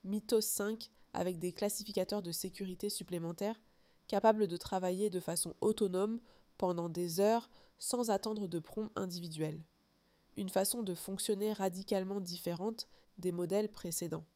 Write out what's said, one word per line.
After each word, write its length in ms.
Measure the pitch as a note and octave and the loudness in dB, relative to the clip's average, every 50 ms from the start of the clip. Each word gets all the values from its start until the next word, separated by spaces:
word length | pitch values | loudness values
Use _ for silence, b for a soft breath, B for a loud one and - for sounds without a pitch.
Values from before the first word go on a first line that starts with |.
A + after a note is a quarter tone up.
| - | -4
Mythos 380 | F#3+ G3+ G#3+ G#3+ - A#3+ A3 | -2 -4 -4 0 2 2 2
cinq, 500 | G#3+ - - - G3+ G#3 A3 A3 - - b b b b | 4 2 0 0 0 -2 -2 -4 -8 -14 b b b b
avec 280 | - - F3 F#3 F#3 E3 | -6 -2 -2 -2 -2 -2
des 120 | E3 F3+ | -4 -4
classificateurs 680 | F3 - G#3 G3+ - - G#3 - G3+ G3 F#3 - G#3+ G#3 | -2 0 -2 0 0 -2 -6 -2 0 0 0 0 -2 -4
de 80 | F#3+ E3+ | -4 -4
sécurité 580 | E3 - - F#3+ - - G3+ F#3+ F3+ - - G#3 | -6 -4 -6 -6 -6 -6 -6 -6 -6 -4 -4 -4
supplémentaires, 720 | - - F#3+ - F3+ E3+ E3 E3+ E3+ - G3+ G#3 A3+ - b b b b b b b b b | -4 -4 -6 -4 -4 -4 -4 -4 -4 -2 -2 -2 -2 -4 b b b b b b b b b
capables 400 | - - G3+ - A3 G#3+ G#3+ G#3+ | 0 0 6 8 8 8 8 4
de 100 | F3 E3+ | 2 2
travailler 540 | E3+ - - G3+ F#3+ F#3 F3+ F#3 F#3 G#3 G#3 | -4 -4 -2 -2 0 0 0 0 2 0 0
de 80 | F3+ F3+ | 0 -2
façon 360 | E3+ - E3+ F3 - E3+ - _ | -2 -2 -2 -2 -2 -4 -4 _
autonome 600 | - G#3+ G#3+ - G#3+ F#3+ F3+ F3+ G3 G#3+ A3+ A#3 b b b b b b _ | 2 2 4 4 2 2 4 2 2 2 0 -4 b b b b b b _
pendant 320 | _ G3+ F3+ F3+ E3+ E3+ E3+ | _ 0 2 2 2 0 -2
des 300 | D#3+ E3+ F3+ E3+ E3 F3+ | -2 -2 -2 0 4 4
heures 320 | G3+ G#3 A3+ A#3 A#3 - b b b b b b | 6 6 6 4 2 -2 b b b b b b
sans 300 | - - - A#3+ B3 A3+ | -4 0 2 2 4 4
attendre 380 | G3+ G3 - A3 G#3+ G#3+ G3+ | 4 2 2 0 -2 -2 -2
de 140 | F3 E3+ E3+ | -2 -2 -4
prompt 300 | D#3+ - - G#3+ A3 A3 - | -6 -4 -6 -6 -6 -4 -4
individuel. 680 | - G3 F#3 F3 F3 E3+ E3+ D#3+ D#3 D#3 D3+ D#3 D#3+ D#3+ _ _ _ _ _ b b b b b b b b - | -4 -4 -4 -4 -8 -8 -8 -4 -2 -2 -2 -2 -6 -12 _ _ _ _ _ b b b b b b b b -6
Une 120 | - G3+ F#3+ | -6 -6 0
façon 360 | - G3 G3 - - A#3+ A3+ | 2 2 2 2 0 -2 -2
de 100 | G3 F3 | -4 -4
fonctionner 580 | E3 - - G3 F#3 - - G#3+ G3 G#3 G#3+ | -6 -6 -6 -6 -4 0 0 2 2 2 0
radicalement 680 | G#3+ G#3 G3 F#3+ F3 F#3 G3 - G#3+ F#3+ F#3 F#3+ G3 G3+ | 0 2 0 0 0 -2 -2 0 2 2 2 0 -2 -4
différente 680 | F#3 F3 F3 E3+ - F3 E3+ E3 F#3 A3 A3+ A3+ - b b b b b _ - | -4 -4 -8 -4 -4 -4 -2 -2 -2 -2 -2 -4 -10 b b b b b _ -4
des 140 | F3 F3+ | -2 -2
modèles 380 | F3 E3+ F3 D#3+ F#3 G#3 G#3+ G#3 | 0 0 0 2 2 2 2 0
précédents. 540 | G#3+ - - F3 E3 - F3 E3 D#3 D#3 D#3+ _ _ | -4 -8 -8 -4 -4 -4 -2 -4 -4 -6 -8 _ _